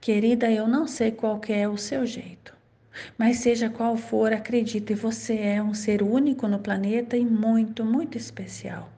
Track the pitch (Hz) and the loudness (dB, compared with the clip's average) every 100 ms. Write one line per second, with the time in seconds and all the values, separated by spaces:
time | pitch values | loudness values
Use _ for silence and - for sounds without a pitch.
0 | - 214 220 240 240 220 220 262 320 - | 0 2 4 2 2 2 2 2 0 0
1 | 220 220 220 208 - 208 208 208 - 269 | -2 0 -2 -2 -2 -2 0 -2 -4 -4
2 | 240 - 180 - - - _ _ _ - | -4 -6 -12 -16 -20 -20 _ _ _ -18
3 | - - 226 247 240 233 226 226 233 226 | -18 0 2 4 2 2 0 0 -2 -2
4 | - 220 220 220 214 240 220 208 208 208 | -2 2 2 2 0 0 0 -4 -2 -2
5 | 226 226 - 220 208 202 214 208 - 208 | -2 -4 -4 -2 0 0 0 -2 0 2
6 | 202 240 294 254 214 202 202 196 196 226 | 4 4 2 2 0 -2 0 -2 0 0
7 | 240 240 240 220 220 226 220 220 220 247 | 0 0 2 2 4 4 2 0 0 0
8 | 330 233 - - 185 - 190 170 - | 0 -6 -10 -12 -14 -12 -10 -10 -12